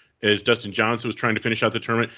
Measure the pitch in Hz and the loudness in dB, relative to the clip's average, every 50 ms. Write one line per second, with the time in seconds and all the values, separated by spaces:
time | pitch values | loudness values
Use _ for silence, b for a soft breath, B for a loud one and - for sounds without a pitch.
0 | b b b _ - 107 107 101 - - 120 113 - 104 92 90 110 110 120 113 | b b b _ 2 2 2 2 2 2 2 2 0 -4 -2 0 0 0 0 -2
1 | 113 123 104 - - 120 110 107 - 120 113 107 - 113 107 117 - - 117 117 | -4 -6 -6 -2 0 0 0 0 0 -2 0 2 2 0 0 0 -2 -2 0 0
2 | 117 104 B | 0 -2 B